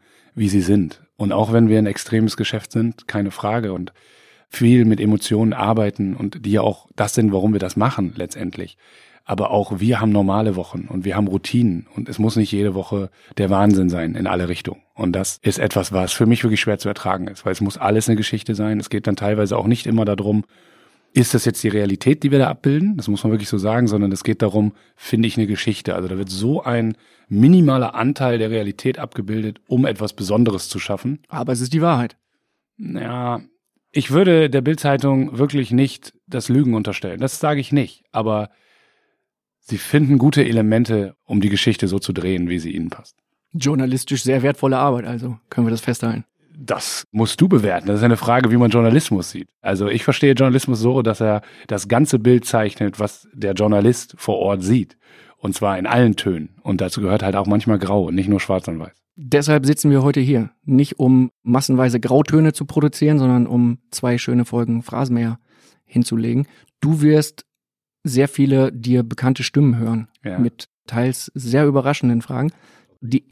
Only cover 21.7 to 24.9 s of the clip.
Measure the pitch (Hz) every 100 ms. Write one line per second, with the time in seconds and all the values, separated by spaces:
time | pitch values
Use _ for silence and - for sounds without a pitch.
21.7 | 104 104 98 - 151 143 139 131 139 139
22.7 | 147 196 196 110 101 113 110 104 101 98
23.7 | 117 120 104 101 95 - 110 107 101 107
24.7 | - _